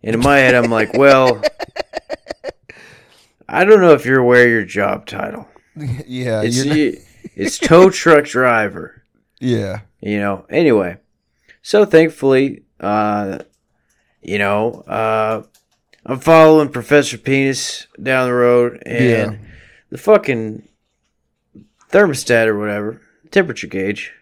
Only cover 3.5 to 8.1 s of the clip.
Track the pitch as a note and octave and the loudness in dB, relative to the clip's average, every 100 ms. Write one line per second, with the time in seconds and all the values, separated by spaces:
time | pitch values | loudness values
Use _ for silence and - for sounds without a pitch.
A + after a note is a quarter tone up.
3.5 | - F#3+ G#3+ F3+ C#3+ C3 C3 B2 B2 A#2+ | -2 4 6 6 4 4 2 4 4 4
4.5 | A#2 F#2 G2 G2 G2+ - - - - - | 2 -4 -4 -4 -6 -10 -10 -10 -12 -18
5.5 | _ _ D#3 C#3+ B2 B2 B2+ B2 A2 A#2 | _ _ -16 -12 -12 -10 -10 -6 -4 -2
6.5 | B2 C#3 D3+ C#3+ - _ _ - - - | -2 -2 0 -2 -4 _ _ -20 -8 -8
7.5 | - E4 E3 F#3+ - E3+ | -6 2 4 4 2 2